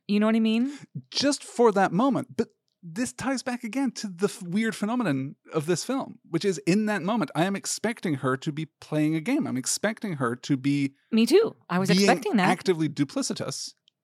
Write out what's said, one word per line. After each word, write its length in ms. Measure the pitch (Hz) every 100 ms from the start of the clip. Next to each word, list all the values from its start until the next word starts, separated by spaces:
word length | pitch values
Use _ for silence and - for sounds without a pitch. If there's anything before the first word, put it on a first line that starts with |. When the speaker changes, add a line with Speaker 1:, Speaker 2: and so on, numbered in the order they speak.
| -
Speaker 1:
You 120 | 202
know 60 | 214
what 100 | 226
I 40 |
mean? 320 | 220 226 262 285 - 143 -
Speaker 2:
Just 320 | - 269 277
for 280 | - - 240
that 180 | 196 185
moment. 440 | 170 269 190 - 131
But 120 | 226 _ _ _
this 320 | 175 165 247
ties 300 | - 233 262
back 200 | - 240
again 280 | 233 254 269
to 160 | - 214
the 180 | 175 196
f-, 160 | -
weird 340 | 175 190 226 -
phenomenon 600 | 208 247 208 139 135 - -
of 120 | 160 151
this 160 | 175
film, 360 | - 262 - - -
which 140 | 165 196
is 120 | 175
in 260 | - 196 214
that 140 | 208
moment, 260 | 170 233 156 147
I 100 | 185
am 100 | 196
expecting 600 | - - 208 233 185 139
her 200 | 135 131
to 140 | 160
be 160 | 147 160 _
playing 360 | - 151 151 160
a 40 |
game. 240 | 156 285 156
I'm 100 | 123
expecting 560 | - - 202 220 208
her 220 | 151 120 123
to 180 | - 139
be 360 | 135 143 139 - _
Speaker 1:
Me 140 | 220 233
too. 300 | 359 - - -
I 80 | 175
was 100 | 190
Speaker 2:
being 120 | 185
Speaker 1:
expecting 360 | 202 269 427 254
that. 100 | 185
Speaker 2:
actively 400 | 170 - 165 156
duplicitous, 840 | 143 143 - - 202 - - - - _ _